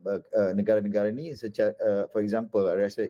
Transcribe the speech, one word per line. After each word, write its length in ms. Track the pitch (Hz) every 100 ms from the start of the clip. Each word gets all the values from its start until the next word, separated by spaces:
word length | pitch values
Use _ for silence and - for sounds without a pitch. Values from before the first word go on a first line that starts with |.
uh, 480 | 98 98 - 110 98
negara-negara 560 | 98 98 107 104 101 104
ni 180 | 120 160 131
secara, 340 | 110 104 107 -
uh, 260 | 110 101 98
for 100 | 110
example, 480 | 104 110 113 107 95
saya 160 | 87
rasa 240 | 101 110 104